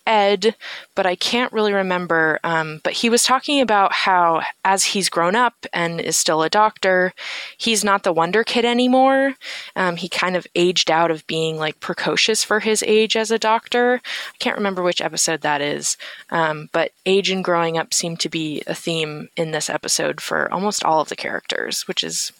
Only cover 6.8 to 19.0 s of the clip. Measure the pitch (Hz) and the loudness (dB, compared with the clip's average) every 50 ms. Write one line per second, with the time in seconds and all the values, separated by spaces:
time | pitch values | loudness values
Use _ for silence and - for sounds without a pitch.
6.8 | - 190 185 180 180 185 - - - - - - - - - - - 233 226 214 | 0 2 2 4 2 0 -2 -6 -12 -10 -10 -10 -12 -14 -12 -6 -2 0 0 0
7.8 | - 208 196 196 - 196 170 160 165 170 180 214 226 - - 240 233 240 240 240 | 2 2 2 2 2 0 2 2 2 2 2 0 0 2 0 0 2 2 2 2
8.8 | 247 254 247 262 262 269 269 269 269 277 269 - - - - - - - - 190 | 2 4 4 6 6 6 4 4 2 0 -2 -4 -12 -14 -14 -12 -14 -10 -4 -2
9.8 | 185 180 170 170 175 175 - - 175 180 185 180 160 - - 175 175 180 175 170 | -2 0 -2 -2 -6 -6 -4 -2 -2 0 0 -2 -4 -2 0 2 2 2 2 2
10.8 | - - 160 160 170 165 160 156 - - 160 160 160 160 160 156 156 156 151 - | 2 2 2 4 4 2 0 -2 -4 -6 -4 -2 -2 -2 -2 -4 -4 -4 -6 -6
11.8 | - - 170 - - 165 156 - - - 220 202 - - 208 214 208 220 220 214 | -8 -8 -6 -4 -2 -2 0 0 2 0 2 0 0 0 0 0 2 0 0 0
12.8 | - - 214 214 220 208 - 226 220 208 226 220 - 220 220 226 - - - 247 | 2 2 4 4 4 2 2 0 0 0 0 0 2 2 0 0 0 -2 0 0
13.8 | 240 247 247 247 - - - - - - - - - 208 - - 208 202 190 185 | 2 2 0 0 -2 -8 -10 -10 -10 -12 -10 -6 -4 -4 -2 -2 -2 -2 -2 0
14.8 | 180 180 175 - - 160 156 156 - - 160 151 - 151 147 143 143 147 147 147 | 0 0 0 0 -2 -4 -2 -2 -2 0 0 -2 0 -2 0 0 0 -2 -4 -4
15.8 | 147 - - - - - - - - - - 170 165 156 156 151 156 - - 165 | -4 -6 -6 -6 -8 -16 -16 -16 -12 -4 0 0 2 2 0 -4 -8 -4 -2 -2
16.8 | 160 - _ _ - 185 190 196 185 180 190 190 180 - 175 170 170 165 165 165 | -2 -2 _ _ -2 2 2 2 2 0 -2 -2 0 0 0 2 2 0 0 -2
17.8 | 160 - - - - 170 165 165 - 170 - 165 160 156 147 - - - 165 - | -4 -2 -4 -4 -4 -4 -4 -4 -6 -4 -4 -4 -4 -4 -6 -8 -6 -8 -8 -8
18.8 | - 170 165 160 | -4 -4 -4 -4